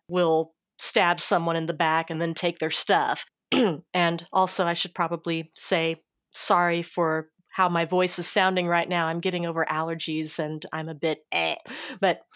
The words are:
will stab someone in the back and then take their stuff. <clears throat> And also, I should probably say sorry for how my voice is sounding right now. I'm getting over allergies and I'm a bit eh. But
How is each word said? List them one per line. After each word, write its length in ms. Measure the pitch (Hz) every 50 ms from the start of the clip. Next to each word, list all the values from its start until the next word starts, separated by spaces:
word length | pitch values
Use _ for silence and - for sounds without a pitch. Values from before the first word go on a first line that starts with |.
| _ -
will 420 | 170 180 180 165 160 160 160 160 _ _ _ _ _ - -
stab 380 | - - 220 190 175 175 160
someone 340 | - - 208 175 170 170 165
in 120 | 165 160
the 60 | 160 170
back 380 | 147 170 160 160 165 165 -
and 100 | 165 160
then 140 | 170 165 165
take 240 | - - 175 175 -
their 120 | 160 151
stuff. 540 | - - - - 196 165 139 123 123 - - - _ _ _ _ -
<clears throat> 20 | 254 254 196 160 156 - _ -
And 320 | 185 175 170 170 170 - - -
also, 340 | 190 185 180 - - 185
I 60 | 170 170
should 220 | - - 180 -
probably 560 | - 175 160 170 160 - 170 165 165 160 - -
say 480 | - - - 190 170 165 165 165 - _ _ _ _ _ _ _
sorry 500 | - - - 202 175 175 175 170 170 165
for 460 | - - - 170 160 156 160 156 156 _ _ _ _
how 180 | - - 190 175
my 160 | 175 170 170
voice 340 | 160 180 180 185 175 - -
is 80 | 170
sounding 400 | - - 208 190 185 185 185 180
right 220 | 175 170 170 170 -
now. 180 | 180 175 165
I'm 140 | 160 165 170
getting 260 | 165 190 180 175 175
over 180 | 170 165 165 160
allergies 720 | - 156 156 160 165 165 160 - - 156 156 160 156 - -
and 260 | 156 151 156 151 - - -
I'm 160 | 156 156 160
a 60 | 160
bit 260 | 143 165 160 151 - _ _
eh. 240 | - 170 165 165 156 - - - 254 - - - 269 190
But 220 | - 185 165 - - _ _